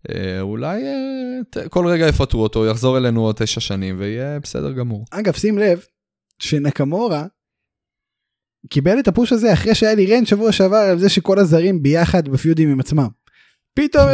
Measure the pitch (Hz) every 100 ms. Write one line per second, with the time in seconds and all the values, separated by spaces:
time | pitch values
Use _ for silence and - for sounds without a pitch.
0 | - - 95 92 98 110 139 202 269 277
1 | 269 269 254 254 240 - - 180 175 170
2 | 160 - 139 113 107 113 110 113 127 127
3 | 123 117 110 107 110 - - 98 95 92
4 | 101 110 135 147 - 127 143 127 123 107
5 | 117 190 208 - 208 208 208 175 - _
6 | _ _ _ _ - 151 143 143 143 175
7 | 233 151 170 _ _ _ _ _ _ _
8 | _ _ _ _ _ _ - 147 147 233
9 | 262 180 240 233 226 180 214 220 220 220
10 | 190 233 226 202 220 208 190 220 202 175
11 | 196 196 175 196 190 160 180 180 139 160
12 | 170 185 143 135 160 165 156 135 131 147
13 | 123 - _ _ _ _ _ - 294 294
14 | 277